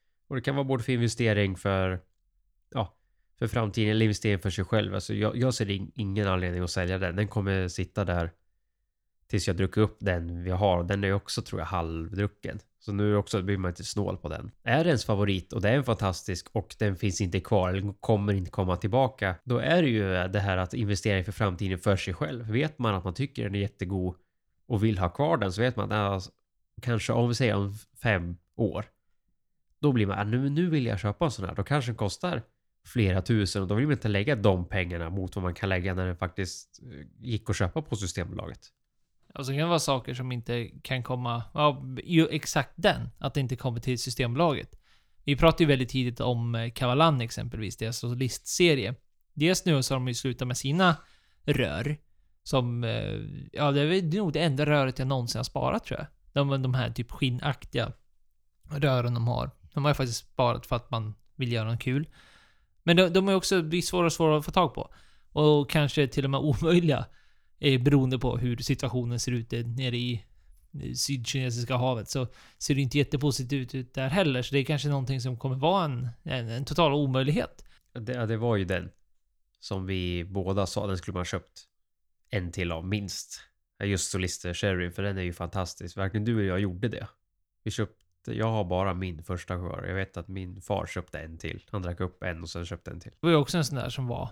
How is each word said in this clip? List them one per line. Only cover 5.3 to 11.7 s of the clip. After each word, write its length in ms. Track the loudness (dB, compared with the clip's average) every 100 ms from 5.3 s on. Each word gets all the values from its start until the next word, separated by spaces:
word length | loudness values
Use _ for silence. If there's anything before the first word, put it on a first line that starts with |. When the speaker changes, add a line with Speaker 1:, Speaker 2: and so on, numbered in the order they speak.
| 0
Speaker 1:
jag 180 | 0
ser 160 | 0 -2
in-, 220 | -4 -6
ingen 340 | -6 -4 0 2
anledning 340 | 2 0 -2
att 80 | -2
sälja 280 | -2 -2 0
den. 180 | -2 -2
Den 120 | -2
kommer 400 | -2 0 0 0
sitta 360 | -4 -6 -2
där 260 | 0 0 -2 -6 _ _ _ _ _ _ _ _ -4
tills 180 | -2 0
jag 100 | 0
druckit 200 | 2 2
upp 200 | 0 0
den 420 | -2 -2 -2 -6
vi 80 | -2
har. 340 | 2 4 4
Den 200 | 2 0
är 40 | 0
ju 60 |
också, 280 | 0 -2 -8
tror 180 | -6 -6
jag, 60 |
halvdrucken. 960 | -4